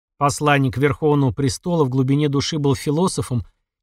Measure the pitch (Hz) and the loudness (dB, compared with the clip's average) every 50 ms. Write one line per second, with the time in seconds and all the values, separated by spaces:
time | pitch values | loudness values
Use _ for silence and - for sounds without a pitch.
0 | _ _ _ - 143 143 - - 147 147 147 139 135 131 107 127 135 147 131 - | _ _ _ -2 -2 -2 -2 0 0 0 2 2 2 0 0 0 0 0 0 0
1 | - 151 147 147 139 131 110 - 139 135 - - - 180 175 165 151 127 127 135 | 0 2 2 2 2 2 0 0 -2 -2 -2 -4 -4 -2 0 0 0 2 2 0
2 | 131 127 135 147 151 147 139 143 131 - - 156 143 143 135 - - 156 143 156 | 2 2 2 2 2 2 0 0 -2 -2 -2 -2 0 0 0 0 0 -2 0 0
3 | 185 185 - - 135 - 131 120 101 - _ _ _ _ _ _ | 0 0 -2 -4 -4 -4 -4 -4 -4 -6 _ _ _ _ _ _